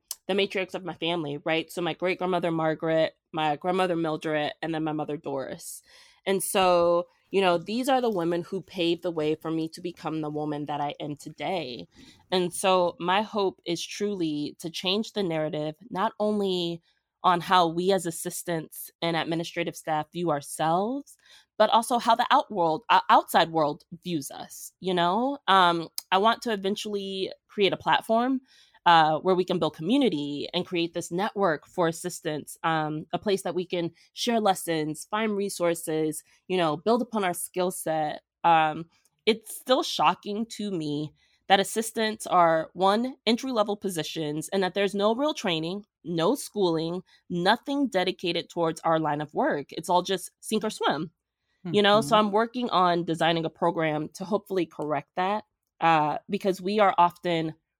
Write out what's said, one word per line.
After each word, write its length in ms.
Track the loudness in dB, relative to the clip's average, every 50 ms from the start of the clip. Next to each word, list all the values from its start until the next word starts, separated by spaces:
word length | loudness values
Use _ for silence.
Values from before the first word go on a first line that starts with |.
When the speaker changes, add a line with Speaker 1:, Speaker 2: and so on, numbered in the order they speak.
| _ _ -14 -10 _
Speaker 1:
the 60 | -2 0
matriarchs 400 | 0 0 0 0 -4 -4 -4 -6
of 100 | -8 -8
my 100 | -10 -8
family, 440 | -4 -2 -2 -2 -2 -2 -4 -6 -6 -4
right? 260 | -2 -2 -2 -2 -4
So 100 | -6 -4 -4
my 100 | -4 -2
great-grandmother 560 | -2 -2 -2 -2 0 0 0 0 0 0 0
Margaret, 640 | 0 0 0 0 0 0 0 0 2 2 2 0 -2 _ _ _
my 260 | -6 -2 -2 0 -2
grandmother 380 | -2 -2 -2 0 0 0 0 0
Mildred, 580 | 0 -2 -2 -4 -4 -4 -2 -2 -2 -2 -2 -4 -6
and 140 | -6 -6 -4
then 80 | -4 -4
my 80 | -4 -4
mother 240 | -4 -6 -6 -6
Doris. 640 | -8 -6 -6 -6 -6 -6 -8 -10 -12 -12 -14 -16 -16 -18 _ -20 -20 -20 _ _ _ _
And 160 | -2 -2 -2 -2
so, 640 | -2 0 2 4 6 6 6 4 4 4 2 0 -4 _ _ _ _
you 100 | 0 2
know, 180 | 4 4 4 2
these 300 | 0 -2 -4 -2 0 2
are 120 | 2 2
the 100 | 2 0
women 320 | 0 0 0 0 0 -2 -4
who 180 | -4 -8 -8
paved 420 | -8 -8 -4 -2 0 0 0 0 -2
the 80 | -4
way 240 | -4 -2 0 0 -2
for 160 | -2 -4 -4
me 180 | -4 -4 -4 -6
to 100 | -8 -10
become 400 | -10 -10 -10 -8 -8 -6 -4 -4
the 100 | -4 -4
woman 360 | -4 -4 -4 -4 -4 -6 -6
that 140 | -6 -6 -4
I 140 | -4 -6 -6 -8
am 160 | -8 -10 -10
today. 680 | -10 -12 -16 -12 -8 -6 -4 -4 -4 -4 -6 -10 -12 -14 -18 _ -20 -20 -20 -20 _ _ _
And 220 | -2 0 0 -2 -2
so 440 | 0 2 4 4 4 4 2 -2 -2
my 240 | -2 0 2 0 0
hope 380 | -2 -2 -2 -2 -2 -2 -4 _
is 200 | -6 -4 -4 -6
truly 720 | -8 -8 -6 -4 -4 -2 -2 -4 -4 -2 -4 -6 -6 -8 -10
to 100 | -12 -10
change 420 | -8 -4 -2 0 0 0 -2 -4 -4
the 100 | -4 -2
narrative, 520 | -2 -2 -2 -2 -2 -2 -4 -4 -6 -6 -10 -14 -10
not 220 | -4 -4 -4 -4 -2 -2
only 640 | -2 0 0 0 0 0 0 0 -2 -2 -4 -6 -10 _ _ _ _ _ _ _ 2
on 180 | 2 2 2
how 260 | 2 4 4 4 4
we 260 | 4 2 0 2 2 2
as 140 | 2 0
assistants 840 | -2 -6 -6 -8 -8 -8 -8 -6 -4 -4 -4 -6 -8 -14 -16 -16 -18 -10 _ -4
and 140 | -2 -2
administrative 580 | -2 -2 -2 -2 -4 -4 -6 -6 -6 -6 -6 -8
staff 320 | -8 -6 -4 -4 -4 -4 -6 -6
view 180 | -4 -2 -2
ourselves, 880 | -2 -2 -4 -8 -6 -4 0 0 0 0 0 -2 -4 -6 -10 -12 -18 _ _ _ -20 -20 _ _ _ 2
but 120 | 4 4
also 280 | 4 2 2 2 0 0
how 160 | 2 2 2
the 120 | 2 4 4
out 200 | 2 2 2 0 -2
world, 300 | 0 2 2 0 0 2 2
uh, 120 | 4 4 6 6
outside 400 | 4 4 4 4 4 2 2 4
world 320 | 2 2 2 2 0 -4 -10 _ -18 -14 -8
views 260 | -6 -4 -4 -4 -8
us, 420 | -12 -14 -16 -16 -16 -16 -18 -18 -18 _
you 140 | -4 -2 2
know? 440 | 2 2 2 2 0 0 -2 -4 -4 0 4
Um, 400 | 6 6 6 6 4 2 -2 -8 -10 -14 -4 _ 0
I 60 | 2
want 240 | 4 4 2 2 -2
to 100 | -4 -4
eventually 800 | -2 -2 -2 -4 -4 -4 -6 -6 -6 -6 -6 -6 -6 -6 -6 -8 -12 _ _
create 240 | -2 2 2 2 2
a 40 | 0
platform, 640 | 0 2 2 2 2 2 0 2 2 0 0 -2 -4 _ _ _ _ _ _ _ _
uh, 340 | 6 6 8 6 6 4 2
where 160 | 2 2 2
we 100 | 2 2
can 140 | 0 0 0
build 160 | 0 -2 -2
community 760 | -4 -2 0 2 4 4 2 2 0 -4 -6 -6 -8 -8 -6 -6
and 100 | -6 -4
create 300 | -4 -2 -2 -2 -2 -4
this 160 | -8 -8 -6
network 560 | -4 -4 -4 -4 -2 0 0 0 0 -2 -4
for 220 | -6 -2 0 0 0
assistants, 680 | 0 -2 -6 -10 -10 -8 -6 -6 -6 -6 -8 -12 -12 -6 -2
um, 420 | -2 0 0 -2 -2 -4 -8 -6 -6 -8
a 60 | -6
place 240 | -2 -2 -2 -2 -2
that 120 | -4 -4
we 100 | -4 -4
can 240 | -4 -4 -4 -4 -4 -6 _ _ _ _
share 260 | -6 -4 -2 0 2
lessons, 680 | 2 2 0 0 -2 -2 -2 -2 -2 -4 -6 -8 -8 -8
find 240 | -4 -4 -2 -2 -2
resources, 880 | -2 -4 -4 -4 -2 0 0 0 -2 -4 -4 -2 -2 -2 -2 -4 -6 -12 _ _ _ _
you 100 | -4 -2
know, 200 | 0 0 0 0
build 260 | -2 0 0 0 2 0
upon 220 | -2 -4 -2 -2
our 100 | -2 -2
skill 380 | -4 -8 -8 -4 -2 -2 -2 -2
set. 480 | -4 -4 -4 -2 -2 -2 -4 -4 -8 -12 _ _ _ 2
Um, 400 | 4 6 6 4 2 0 -4 -10 -14 _ _ _ _ _ _ _
it's 320 | 0 0 0 -4 -10 -16
still 260 | -10 -2 2 2 2 2
shocking 640 | 0 -2 2 2 2 2 2 -4 -8 -6 -6 -8 -8
to 200 | -8 -8 -6 -4
me 420 | -4 -4 -4 -4 -4 -4 -6 -8 -10 _ _ _ _ _ _ 2
that 100 | 2 4
assistants 680 | 4 0 -2 -4 -4 -4 -4 -2 -2 -2 -4 -6 -4 2
are, 420 | 4 6 6 6 6 4 0 -2 -2
one, 400 | 2 2 4 4 2 0 -2 -6 -4 _
entry-level 500 | 0 0 0 0 -2 0 0 0 0 -2
positions 720 | -4 -4 -4 -4 -4 -6 -4 -6 -4 -4 -4 -4 -4 -4 -4 -2
and 100 | 0 0
that 120 | 0 0
there's 200 | 0 0 0 0
no 200 | 0 0 2 2
real 180 | 2 0 -2 -2
training, 500 | -2 -2 -2 0 0 -2 -4 -6 -8 -10 _ _ _ -8
no 300 | -4 -2 2 2 2 2
schooling, 640 | 0 -2 -6 -2 0 0 2 2 0 -2 -4 -4 -6 -8 _ _ _ _ -6
nothing 600 | -4 0 2 2 2 2 0 -4 -2 -2 -2 0
dedicated 600 | 0 0 0 0 -2 -4 -4 -4 -4 -4 -6 -6
towards 320 | -4 -2 -2 -2 -2 -2
our 200 | 0 0 2 2
line 200 | 2 0 -2 -4
of 120 | -6 -4 -4
work. 320 | -2 0 0 -2 -2 -6 -8
It's 180 | -12 -10 -2 0
all 140 | 2 2 2
just 280 | 2 -2 -4 -4 -10 -18 _
sink 220 | -8 -4 -4 -2 -2
or 80 | -4
swim, 400 | -4 -2 -2 0 0 -2 -4 -8 -12 _ _ _ _ _ _ _ _ _ -8 0 2
you 100 | 4 6
know? 180 | 6 6 4
So 140 | 4 4 4
Speaker 2:
Mm-hmm. 120 | 4 4
Speaker 1:
I'm 60 | 4 2
working 380 | 2 0 0 -2 -4 -4 0
on 340 | 2 2 4 4 2 2 0
designing 400 | -2 -2 0 2 2 2 2 -2
a 60 | -4
program 600 | -4 _ -2 0 0 0 0 -2 -2 -2 -4 -6 -10
to 100 | -12 -4
hopefully 420 | -2 -2 -2 -2 -2 -4 -2 -2
correct 420 | -4 -6 -8 -6 -4 -4 -4 -6 _ _
that, 280 | -4 -2 -2 -2 -4 -6 _ _ _ _ _ _ _
uh, 380 | 2 4 4 4 4 2 -2 -4 -4 -6
because 300 | -6 -2 0 -2 -2 -2
we 180 | -2 -2 2 4
are 160 | 4 4 6 6
often 560 | 4 4 2 -2 -4 -2 0 0 -2 -4 -6 -10 _ _ _ _